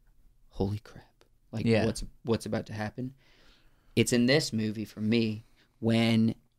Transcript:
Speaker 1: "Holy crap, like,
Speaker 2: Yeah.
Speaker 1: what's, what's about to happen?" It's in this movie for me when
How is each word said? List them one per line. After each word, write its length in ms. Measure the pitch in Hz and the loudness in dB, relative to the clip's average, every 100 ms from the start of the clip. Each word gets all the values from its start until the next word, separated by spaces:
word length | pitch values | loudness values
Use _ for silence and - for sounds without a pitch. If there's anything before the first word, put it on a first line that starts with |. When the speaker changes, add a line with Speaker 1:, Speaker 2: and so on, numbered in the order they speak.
| _ _ - _ _ | _ _ -20 _ _
Speaker 1:
"Holy 280 | - 101 104 | -4 -4 -4
crap, 460 | - - - _ _ _ _ | -12 -20 -20 _ _ _ _
like, 160 | 113 113 | -4 2
Speaker 2:
Yeah. 180 | 110 | 2
Speaker 1:
what's, 200 | 113 - - - | 2 -2 -10 -8
what's 240 | - 107 110 | -2 -2 -2
about 200 | 110 - | -8 -8
to 60 | |
happen?" 380 | 107 107 - 127 139 _ _ - _ _ _ _ - | -8 -8 -8 -12 -12 _ _ -20 _ _ _ _ -2
It's 160 | 113 | 2
in 140 | 120 120 | 4 4
this 260 | 147 - | 4 2
movie 320 | 110 107 107 | -2 -4 -4
for 160 | 101 - | -10 -4
me 440 | 107 117 113 107 - _ _ _ | 0 2 0 -4 -12 _ _ _
when 560 | 113 113 113 113 110 - _ | 0 2 4 4 2 -2 _